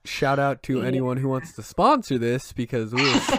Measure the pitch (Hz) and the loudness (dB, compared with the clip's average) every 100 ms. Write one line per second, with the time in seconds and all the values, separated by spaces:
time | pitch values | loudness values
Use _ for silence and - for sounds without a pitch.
0 | - - 139 139 139 131 - 127 123 131 | -12 -2 0 2 0 -2 -2 -2 0 0
1 | 127 127 135 131 - - - - 220 294 | 0 0 -2 -2 -6 -14 -10 2 4 4
2 | - 127 117 131 - - 120 123 110 123 | 2 0 2 0 -4 -6 -4 -2 -2 0
3 | 139 120 - | 2 2 2